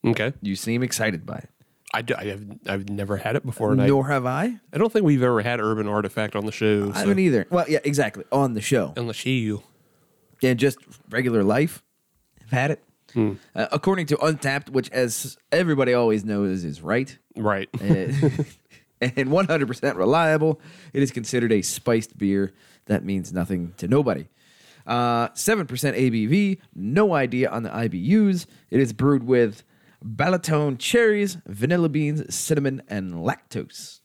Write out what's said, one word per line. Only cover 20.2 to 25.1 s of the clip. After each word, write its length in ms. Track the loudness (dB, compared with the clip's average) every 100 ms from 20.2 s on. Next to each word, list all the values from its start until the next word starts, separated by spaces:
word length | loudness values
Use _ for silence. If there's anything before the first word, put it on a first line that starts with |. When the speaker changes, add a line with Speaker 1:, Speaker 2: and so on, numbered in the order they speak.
| 4 4 2 0 -8 -20 -8
Speaker 2:
it 100 | -2
is 80 | -2
considered 400 | -2 -2 0 2
a 100 | 2
spiced 540 | 0 -4 0 0 -2 -4
beer. 360 | 0 0 -2 _ _ _ -4
That 180 | -2
means 280 | -2 -6 -4
nothing 420 | -6 -4 -4 -6 -8
to 100 | 0
nobody. 400 | 2 2 -2 -8 _ _ _ _ -20 -4
Uh, 420 | -2 0